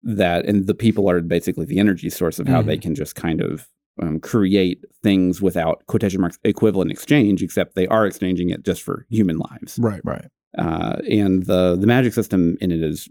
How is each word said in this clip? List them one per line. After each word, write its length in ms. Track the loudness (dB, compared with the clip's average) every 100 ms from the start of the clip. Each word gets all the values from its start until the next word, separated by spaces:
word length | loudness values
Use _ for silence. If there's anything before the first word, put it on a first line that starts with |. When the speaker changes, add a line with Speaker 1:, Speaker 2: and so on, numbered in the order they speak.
Speaker 1:
That, 420 | -4 0 2 2 0
and 220 | 0 0
the 80 | 0
people 340 | 2 2 2
are 100 | 2
basically 440 | 0 -2 -2 -4 -2
the 140 | 2
energy 300 | 2 0 -4
source 260 | -4 -4 -2
of 80 | 0
how 120 | 2
Speaker 2:
Mm-hmm. 80 | 2
Speaker 1:
they 100 | -2
can 160 | -4 -6
just 200 | -8 -6
kind 260 | -4 -2
of, 260 | -4 -6 -12 _ _ -8
um, 200 | -6 -6
create 640 | -2 0 2 2 2 -2 -12 _
things 400 | 2 4 2 2
without 400 | 0 0 0 -2 -4
quotation 340 | -2 0 0
marks 160 | -2 -2
equivalent 480 | -2 2 2 2 -2
exchange, 500 | -4 0 2 4 2
except 320 | -2 -4 -2 -2
they 120 | 0
are 180 | 2 0
exchanging 440 | -2 -2 0 -2
it 120 | -2
just 200 | -4 -4
for 240 | -6 -10 -2
human 280 | 0 2 0
lives. 420 | -6 -12 -10 -4
Speaker 2:
Right. 220 | -2 -4
Speaker 3:
Right. 220 | -8 -8 -12 _ _ -6
Speaker 1:
Uh, 400 | -4 -2 -4 -4 0
and 360 | 0 2 2 2
the, 300 | 2 2 4
the 120 | 4
magic 260 | 4 2
system 440 | 0 0 2 2 0
in 100 | -2
it 120 | -2
is, 240 | -2 -4 -6